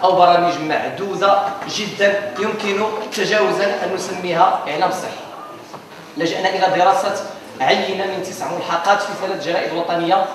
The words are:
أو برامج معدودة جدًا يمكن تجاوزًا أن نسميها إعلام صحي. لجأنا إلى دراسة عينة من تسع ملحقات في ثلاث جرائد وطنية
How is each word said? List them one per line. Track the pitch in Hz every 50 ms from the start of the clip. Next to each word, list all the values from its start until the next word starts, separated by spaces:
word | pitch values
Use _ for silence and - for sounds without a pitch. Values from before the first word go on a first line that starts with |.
| 180
أو | 185 185
برامج | 185 180 175 175 170 170 175 170 151
معدودة | 156 156 147 131 - 127 127 - 196 202 180 170 190 196 - - - - - - - -
جدًا | - - 208 208 - - 202 202 196 202 202 - - -
يمكن | 202 220 226 214 214 208 196 202 220 220 214 - - - -
تجاوزًا | 214 196 - 214 214 202 180 170 - 202
أن | 196 202 - - 180 190
نسميها | 185 - - 185 180 180 180 165 165 180 190 - - - -
إعلام | 147 156 185 -
صحي. | - - - - - - - - - - - - - - - - - - - - - - - - -
لجأنا | - 165 - - 180 185 185
إلى | 185 190 185 185 185 175
دراسة | 180 190 196 - - 202 202 - - - - - - - - -
عينة | - 180 190 202 190 190 190 190 196
من | 190 190 180 -
تسع | - - - 180 170 170
ملحقات | 175 - - - - 175 190 202 202 -
في | 202 202 - 190
ثلاث | 190 190 165 147
جرائد | 170 170 - - - 160
وطنية | 165 170 170 175 170 170 170 185 196 208 -